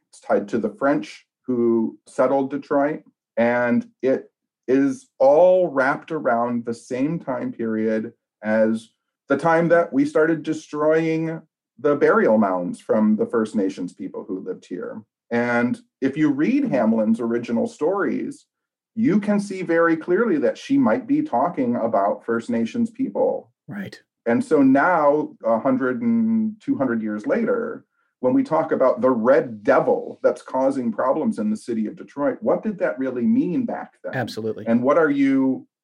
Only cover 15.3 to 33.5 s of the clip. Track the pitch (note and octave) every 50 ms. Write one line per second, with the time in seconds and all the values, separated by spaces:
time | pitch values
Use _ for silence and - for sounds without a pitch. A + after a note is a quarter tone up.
15.3 | A#2 A#2+ A#2+ B2 A#2+ A#2+ A#2+ B2 A#2+ - - _ _ - C3 C3 - D#3 D#3 C#3+
16.3 | C3+ C3+ D#3+ A3 C4 C#4+ - - D3 B2 A2 A2 A2+ A2+ G#2+ A2 A2+ A#2+ A#2+ A2+
17.3 | A#2 A#2 A#2 - A#2 A2+ A#2 A#2 - - D3 E3 G3 G3+ E3+ B2 G#2+ G#2 - -
18.3 | - - _ _ _ _ _ _ _ _ _ _ - A2 A2 D3 F#3+ G#3+ G3+ G#3
19.3 | G3+ G3+ G3+ G3+ F#3+ F#3+ F3+ E3 E3 E3 E3+ E3 D#3+ D#3+ - F3 F3+ G#3 A#3+ A3+
20.3 | E3 C#3+ A#2+ A2 - - - - C#3 C#3 B2+ G#2+ A2+ C3 A#2+ A#2+ C#3+ D3+ C#3 -
21.3 | B2 A#2 C#3 F3+ F3+ - B2+ A#2+ A#2+ G#2+ A2+ A2 G#2+ G2+ G2 G#2 - - - -
22.3 | A2+ A#2 - - A#2 A#2 A2+ A2 - A#2+ A#2 - - - C3+ - - - - -
23.3 | - - - _ _ _ _ - G2+ G2+ F#2+ - - - _ _ _ _ - A#2
24.3 | A#2+ B2 B2 - D#3+ C#3+ C3+ C3+ C3 C#3 D3+ F3+ F3+ D#3+ D3 C#3+ D3 D3+ - -
25.3 | - - A#2 A2+ A2+ A2 - C3+ C3 - C3 B2+ B2 A#2 A#2+ A#2 A#2 A2+ A2 A2
26.3 | A2+ A2 A2 A2 G#2+ - - C#3+ C3+ C3+ C3+ B2 A#2 A2+ A2 G#2+ G#2+ G#2 - -
27.3 | F#3 A#3 A#3 - G2 F#2 - - - - _ _ _ _ _ _ _ - B2+ B2+
28.3 | C3 C#3 C3+ - D#3+ D#3+ D#3 - D#3 A2+ C3 - - A2+ A#2+ C3 B2+ A2+ G#2+ B2
29.3 | C#3 D#3+ E3 B2+ A2 G#2 G2+ C3+ C3 D#3 C#3+ C3 G2 - - - A#2 - B2+ B2+
30.3 | - - - - - C3 C3+ C#3 C#3 C3+ A#2+ A#2 G#2 - B2 C3 C#3+ D#3+ C#3+ A2+
31.3 | G#2+ A#2 G#2+ G#2+ G#2+ G#2+ - - A#2 A2 G#2+ G#2 - - - - - C#3+ C#3+ C3+
32.3 | B2+ - A2 C3 E3+ F3+ - G#3+ G3 E3+ F#3 D#3 - B2+ C3 C3 B2 B2 A#2 A2
33.3 | A#2 C3+ D#3+ F3+